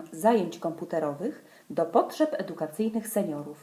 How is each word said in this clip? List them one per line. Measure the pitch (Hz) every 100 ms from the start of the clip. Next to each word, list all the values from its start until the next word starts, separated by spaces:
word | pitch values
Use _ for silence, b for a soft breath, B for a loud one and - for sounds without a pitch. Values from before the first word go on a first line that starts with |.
| -
zajęć | - 214 233 170 -
komputerowych | 170 160 175 170 151 143 220 - B B B
do | 151 165
potrzeb | 233 - - -
edukacyjnych | - 175 165 156 - 220 220 214
seniorów? | 208 175 147 147 151